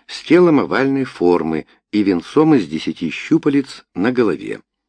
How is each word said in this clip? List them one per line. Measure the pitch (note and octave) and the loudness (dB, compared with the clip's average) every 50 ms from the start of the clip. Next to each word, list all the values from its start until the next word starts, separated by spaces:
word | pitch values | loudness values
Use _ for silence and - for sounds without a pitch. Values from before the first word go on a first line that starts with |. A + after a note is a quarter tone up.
| _ | _
с | - - - - | -18 -16 -12 -2
телом | - - F3 F3+ E3+ D#3 C3+ | 2 4 4 6 6 4 2
овальной | G2 C#2+ E2+ A2 C3 C#3 C3+ C#3 C3 | 2 0 -2 -2 0 0 -2 -2 -4
формы | B2+ - - E2+ F2 F2 E2+ D#2 D#2 D#2+ D#2 D2 _ _ _ _ _ | -6 -6 0 2 2 2 2 0 -2 -4 -6 -6 _ _ _ _ _
и | - G#2 G2+ | -2 -2 0
венцом | G2 F#2 E2+ - - - D3 D#3 D#3+ D#3 | 0 0 -2 -2 -2 0 2 4 4 4
из | B2 F2+ C#2+ | 2 2 -2
десяти | D#2 D#2 - - D#2 - - - | -6 -8 -6 -6 -8 -6 -6 -8
щупалец | - - - - D#3 E3 - D3 C#3 C#3+ C3+ - - - _ _ - | -8 -8 -4 -2 -2 0 0 0 0 0 -2 -4 -10 -20 _ _ -8
на | - F#2+ B2 B2+ | -4 -2 -2 0
голове, | A#2+ A#2+ G2+ D#2 - G#2 G#2+ G#2+ G#2 _ _ _ _ _ | 0 0 0 0 -4 -6 -12 -12 -12 _ _ _ _ _